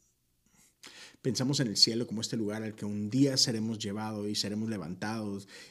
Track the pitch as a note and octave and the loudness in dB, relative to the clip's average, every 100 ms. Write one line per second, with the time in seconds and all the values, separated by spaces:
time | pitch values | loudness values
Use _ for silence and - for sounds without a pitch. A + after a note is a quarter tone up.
0 | _ _ _ _ _ _ - _ - - | _ _ _ _ _ _ -20 _ -20 -20
1 | - - C3+ A2 C3 C#3 B2 F#2+ - A2+ | -20 -6 -2 0 0 2 2 4 4 4
2 | A#2+ G#2 A2 A#2+ G#2 G#2+ A2 G#2 G#2 G#2 | -2 -2 -2 -2 0 -2 -4 -4 -4 -2
3 | G#2 B2 C#3 C3 - A2 A2 A2 G#2 G#2 | 2 6 6 6 2 2 0 -2 -4 -4
4 | A2 G#2+ G#2 G#2 G#2 G#2 A2 G#2+ D#2+ F2+ | -4 -4 -2 -2 -2 0 -2 -2 -4 -4
5 | G#2+ A2 G#2+ G2 G2 - - | -4 -4 -4 -6 -8 -18 -20